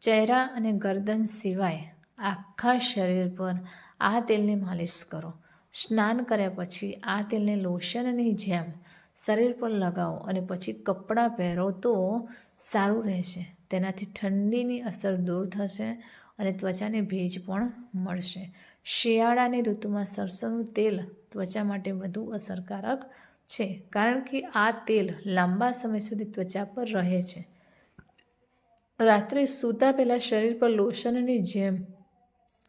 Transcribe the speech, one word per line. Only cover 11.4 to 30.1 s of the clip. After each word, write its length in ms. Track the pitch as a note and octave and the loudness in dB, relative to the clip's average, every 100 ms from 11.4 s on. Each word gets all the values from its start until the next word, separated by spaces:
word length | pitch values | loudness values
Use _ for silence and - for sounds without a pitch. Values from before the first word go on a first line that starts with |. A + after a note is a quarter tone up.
| F3 F3 G3 | 0 0 0
તો 240 | F#3+ A#3+ G3 F#3 A#3 A#3 - _ _ | 0 2 2 2 0 -4 -14 _ _
સારું 440 | - G#3 G3 A3+ | -4 2 2 2
રહેશે. 540 | G#3+ F3+ F3+ F3+ - - - | 0 -2 -4 -8 -12 -16 -4
તેનાથી 360 | F#3 F#3+ F#3+ G3 | -2 -2 -4 -10
ઠંડીની 760 | - G3 G3 G3+ B3 B3 B3 | -4 -2 2 2 2 0 -2
અસર 360 | A#3+ - G3 F#3 | -4 -4 -2 0
દૂર 320 | F3+ F3 F#3+ | 0 0 -2
થશે 440 | G3 G3 G3+ A3 A#3 - - - - | -2 -4 -4 -6 -6 -12 -20 -16 -4
અને 140 | G3 | -2
ત્વચાને 480 | F#3+ F#3+ F#3 G#3+ A3 | -2 -4 -2 -2 -2
ભેજ 460 | G3+ F#3+ F3+ F#3 F#3 | 0 0 -2 -4 -4
પણ 260 | F#3+ A#3+ - - | -2 -2 -4 -8
મળશે. 600 | F#3 F#3 F3+ F3+ F#3 F#3 - - _ | -4 -2 -4 -6 -10 -12 -16 -20 _
શિયાળાની 800 | - - A#3 A3+ A#3 B3 B3 B3 | -6 0 2 4 4 4 2 2
ઋતુમાં 420 | A3+ G#3 G#3 G3+ | 0 0 -2 -2
સરસવનું 600 | G3 - F#3+ - A3+ A#3 | -4 -4 -4 -4 -2 -2
તેલ 420 | A3+ G#3 G#3+ F#3 F3+ - _ | -2 0 2 0 -4 -12 _
ત્વચા 320 | G3+ F3+ G#3+ | -6 -4 -2
માટે 260 | G3+ G3 G3 | -2 -2 -4
વધુ 340 | F#3+ F#3+ G3+ | -4 -4 -6
અસરકારક 880 | A3 G#3 G#3 F#3 F#3 G3 G#3+ C4 - - - _ - | -6 -8 -6 -8 -8 -6 -4 -4 -6 -20 -20 _ -10
છે, 360 | - G3 F#3 - | -6 -4 -6 -4
કારણ 300 | G#3 A3+ C4 | 0 2 2
કે 200 | C4 C4+ | -2 -6
આ 300 | - G#3+ G#3+ | -2 2 2
તેલ 440 | A3+ - G#3+ F#3 E3 G3+ | 2 2 2 2 -2 0
લાંબા 460 | F#3 F3+ F#3+ B3 | 2 4 4 2
સમય 260 | B3 A#3 G#3+ | 0 -2 -4
સુધી 260 | G#3 G#3 | -4 -6
ત્વચા 400 | G#3+ G3+ F#3 F#3+ | -6 -6 -4 -4
પર 240 | G3+ B3+ A3+ | -6 -6 -2
રહે 340 | G3+ F3+ F3+ | 2 2 2
છે. 260 | F3+ E3+ - _ _ _ _ - - _ _ _ _ _ _ _ _ - | 0 -8 -16 _ _ _ _ -20 -20 _ _ _ _ _ _ _ _ 4
રાત્રે 460 | A3+ G#3 G#3 C#4 C4+ | 6 6 4 2 2
સૂતા 460 | - A#3 G#3+ C4 | 2 -2 4 4
પહેલાં 260 | C4+ A#3+ | 6 4